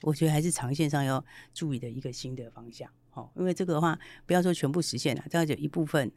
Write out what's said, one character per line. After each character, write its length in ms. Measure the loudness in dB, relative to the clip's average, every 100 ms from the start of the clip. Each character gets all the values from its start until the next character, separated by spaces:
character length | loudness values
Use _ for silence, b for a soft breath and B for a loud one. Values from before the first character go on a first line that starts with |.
我 100 | -2
觉 140 | 2 4
得 40 |
还 80 | 4
是 120 | 2
长 220 | 0 -2
线 140 | 0 2
上 160 | 2
要 200 | 2 0 B B B
注 220 | -6 -4
意 60 | -4
的 100 | -6
一 100 | -8
个 140 | -8
新 220 | -8 -8 -8
的 120 | -10
方 200 | -14 -18
向 160 | -16 -18 _ _
哈。 180 | -16 -12 -2
因 80 |
为 80 | 0
这 140 | 0 0
个 80 |
的 80 | 2
话， 160 | 2 0 B B 2
不 60 |
要 80 | 4
说 100 | 4
全 180 | 2 2
部 80 | 0
实 160 | -2 -2
现 200 | -2 -2
了， 80 | -2
这 40 | 0
样 120 | 2
就 80 | 0
一 120 | -2
部 160 | -2
分 280 | 0 2 0